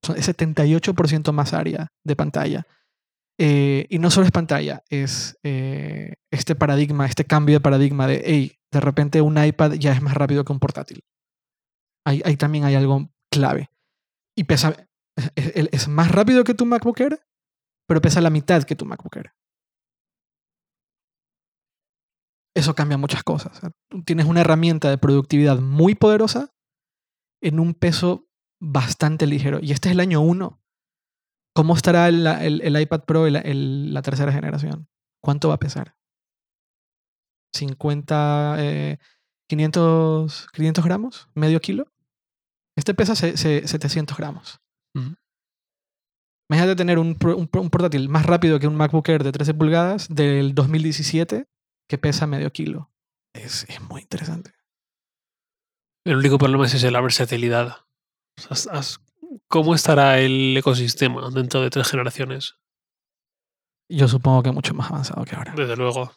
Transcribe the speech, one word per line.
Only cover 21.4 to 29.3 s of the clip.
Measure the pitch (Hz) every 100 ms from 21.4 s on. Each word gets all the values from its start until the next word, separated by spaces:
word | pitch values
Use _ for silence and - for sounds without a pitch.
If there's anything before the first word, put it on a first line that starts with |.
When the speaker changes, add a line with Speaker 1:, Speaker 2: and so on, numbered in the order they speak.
| _ _ _ _ _ _ _ _ _ _ _ -
Speaker 1:
Eso | 147 156
cambia | 147 143
muchas | 143 -
cosas. | - 156 - -
O |
sea, | 175 - _
tú | 196
tienes | 165 160 156
una | 170
herramienta | 165 160 170 160 147
de | 139
productividad | 139 139 131 143 147 131
muy | 131 143 170 208
poderosa | 214 214 220 233 285 _ _ _ _ _ _ _ _ _
en | 175 156
un | 165
peso | 165 175 165 180 180 _ _ _ _
bastante | 160 139 120 - 151 156
ligero. | 156